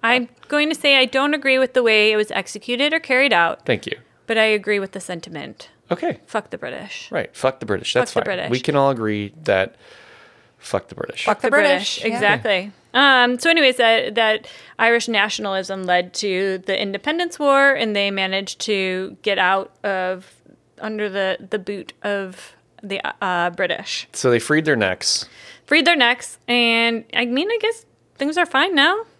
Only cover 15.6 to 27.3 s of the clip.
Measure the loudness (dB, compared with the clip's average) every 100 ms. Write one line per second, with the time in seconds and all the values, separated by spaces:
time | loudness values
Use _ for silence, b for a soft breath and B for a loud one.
15.6 | -4 -6 0 0 0 -4 -4 -2 -2 -4
16.6 | -4 -4 -2 -4 -4 -4 -4 -2 2 4
17.6 | 4 2 0 0 -2 -2 -2 -4 -6 -10
18.6 | -4 -2 -2 -4 -6 -6 -2 2 2 2
19.6 | -2 _ -4 -2 -4 -6 -10 _ _ -20
20.6 | _ _ -8 -6 -4 -2 -2 -4 -4 -6
21.6 | -6 -10 -12 -10 -4 -4 -6 -12 -20 _
22.6 | _ _ -10 -6 -6 -6 -4 0 -2 -2
23.6 | -4 -4 -6 -10 -10 -2 2 2 4 2
24.6 | 2 2 2 0 -4 -4 -6 B B B
25.6 | _ 2 4 4 2 2 -6 -18 -2 2
26.6 | 2 2 2 -2 -4 -4 0